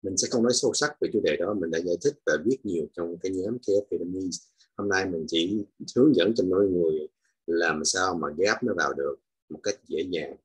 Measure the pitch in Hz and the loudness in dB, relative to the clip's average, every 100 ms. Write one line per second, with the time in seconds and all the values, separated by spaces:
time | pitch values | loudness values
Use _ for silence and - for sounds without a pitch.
0 | 98 95 117 123 117 127 131 - 147 - | -4 -4 0 2 2 2 0 0 -2 -2
1 | 175 110 85 73 87 104 82 82 87 85 | -2 0 0 0 -2 -2 -2 -2 -2 0
2 | - - - 78 85 135 104 85 78 - | 0 -2 -2 0 0 -2 -2 -4 -4 -6
3 | 85 85 95 95 95 123 - 98 101 87 | -8 -6 -6 -4 -4 -6 2 0 2 -4
4 | 87 92 92 85 _ _ _ - 101 95 | -4 -4 -6 -6 _ _ _ -6 0 0
5 | 95 87 80 82 85 107 101 _ - - | 0 -4 -2 0 0 -2 -4 _ -6 4
6 | 139 123 90 113 92 92 101 90 82 78 | 6 6 4 2 2 4 4 4 2 0
7 | 76 _ _ _ - 82 85 78 76 92 | -4 _ _ _ -4 0 0 0 -2 0
8 | 92 87 73 76 98 110 123 92 71 69 | 0 -2 -4 0 0 2 0 0 0 0
9 | 69 69 _ _ _ 76 104 - _ 113 | -4 -4 _ _ _ -8 -6 -6 _ -6
10 | 90 87 71 - | -4 -4 -6 -12